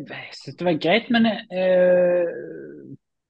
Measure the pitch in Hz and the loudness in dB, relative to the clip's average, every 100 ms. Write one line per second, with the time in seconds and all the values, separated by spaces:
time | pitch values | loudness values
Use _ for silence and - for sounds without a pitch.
0 | 147 - - - - 135 175 151 160 208 | -10 -16 -18 -18 -18 -6 -2 0 2 0
1 | 226 233 226 202 - 185 185 185 180 180 | 2 2 2 0 -6 -4 2 4 4 4
2 | 180 175 170 135 - 156 143 147 135 139 | 4 2 -2 -6 -12 -14 -16 -18 -20 -20
3 | _ _ | _ _